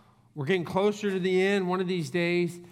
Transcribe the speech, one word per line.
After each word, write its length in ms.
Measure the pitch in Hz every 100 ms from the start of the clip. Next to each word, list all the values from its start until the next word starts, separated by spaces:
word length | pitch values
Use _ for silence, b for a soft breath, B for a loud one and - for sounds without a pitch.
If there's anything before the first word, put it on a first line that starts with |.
| B B B
We're 140 | - 139
getting 160 | 185
closer 480 | 156 185 208 208 208
to 80 | 190
the 200 | 180 185
end 300 | 190 202 185
one 100 | 185
of 80 | 185
these 220 | 185 147
days. 500 | 175 170 175 175 170 -